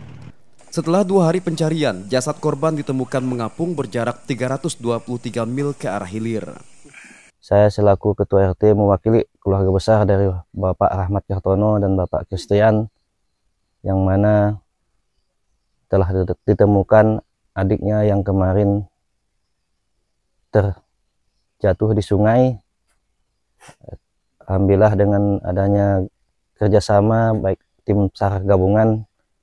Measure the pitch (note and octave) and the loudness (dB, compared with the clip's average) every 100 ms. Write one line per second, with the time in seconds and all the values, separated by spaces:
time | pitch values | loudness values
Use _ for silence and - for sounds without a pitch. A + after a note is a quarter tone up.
0 | - - - - - - - - E3 F#3 | -20 -20 -20 -20 -20 -20 -10 -8 -2 0
1 | F#3 G3 E3 F#3 F3+ D#3+ D#3 D#3+ C3+ F#2 | 2 2 2 0 -4 -2 -2 0 -2 -4
2 | G2 B2+ D3+ - D3+ C#3 D#3 D3+ C#3 C3 | -4 -4 -4 -4 -4 -2 -2 -4 -6 -6
3 | B2 C3+ B2+ B2 A2 - F3 D3 A2+ A#2 | -4 -4 -4 -6 -6 -6 -6 -6 -6 -4
4 | A#2 - - A2+ B2+ C3+ D#3 - A#2 A#2 | -6 -6 -8 -6 -4 -4 -6 -6 -4 -4
5 | B2 A#2+ B2 A#2 A2+ C3 C#3+ C#3 B2+ G2 | -6 -10 -8 -6 -6 -4 -6 -6 -8 -8
6 | F#2 A2 A2+ A2 F2 - - - - - | -8 -8 -6 -6 -8 -18 -20 -20 -20 -20
7 | - - _ _ - G2+ G#2 - G#2 F#2+ | -20 -20 _ _ 0 2 2 4 2 2
8 | G#2 G2 G2+ G2 F#2+ F#2 G#2+ G#2 G2+ G2 | 0 -2 0 2 2 2 2 4 2 0
9 | A2 A2+ - _ G2+ F#2+ F#2+ F#2+ - A2 | 2 0 -2 _ -4 0 0 0 2 2
10 | G2+ G2 G2 F2+ - - F#2 F2+ G2 F#2+ | 2 2 0 -2 -10 -6 -4 0 -2 -2
11 | F2+ G2 - G2 F#2+ G2 G#2+ G#2+ G2 F#2+ | -4 -4 -4 -6 -2 0 2 0 0 0
12 | F2 - - F#2 - G2+ A2 G#2+ A2 _ | -2 -6 -6 -10 -2 2 2 2 -4 _
13 | _ _ _ _ _ _ _ _ F#2+ F#2+ | _ _ _ _ _ _ _ _ -4 -2
14 | F#2+ G2 G#2 G#2 G#2 G#2 _ _ _ _ | 0 2 2 2 0 -4 _ _ _ _
15 | _ _ _ _ _ _ _ _ - G2 | _ _ _ _ _ _ _ _ -4 0
16 | F#2 F#2 F2 F2+ - G#2 G#2 G2+ - G#2+ | 0 0 -2 -4 0 2 4 2 4 4
17 | A2 A2 _ _ _ F#2+ F#2+ G#2+ G2+ G#2+ | 4 0 _ _ _ -4 -2 -2 -2 0
18 | G#2+ G2 G2 F#2+ F#2 F#2+ G2+ G2+ G2+ _ | 0 0 0 0 0 2 0 0 -4 _
19 | _ _ _ _ _ _ _ _ _ _ | _ _ _ _ _ _ _ _ _ _
20 | _ _ _ _ _ G#2+ G2 - _ _ | _ _ _ _ _ 0 0 -6 _ _
21 | _ _ _ _ _ - G2 F#2 G#2+ G#2+ | _ _ _ _ _ -4 -2 0 0 0
22 | - G2 G#2+ A#2+ B2+ A#2 _ _ _ _ | 0 0 2 2 2 -2 _ _ _ _
23 | _ _ _ _ _ _ - _ - - | _ _ _ _ _ _ -20 _ -20 -20
24 | _ _ _ _ - F#2+ G2 G2 G#2 G2+ | _ _ _ _ -6 0 2 4 4 2
25 | G2+ G2+ G2+ G2 - F#2 G2 G2+ G2+ G2 | 0 2 0 -2 -4 -2 0 0 0 0
26 | F#2 _ _ _ _ - G2+ G#2 - G2+ | -4 _ _ _ _ -4 2 2 4 2
27 | G#2+ A2+ A2+ A2 F#2+ F#2 _ _ - G2+ | 4 2 0 0 -2 -4 _ _ -4 0
28 | G2 - G2+ G2 G2 F#2+ F#2+ G#2+ A2 A2 | 0 -2 -4 -2 0 2 4 2 2 0
29 | G#2+ _ _ _ | -6 _ _ _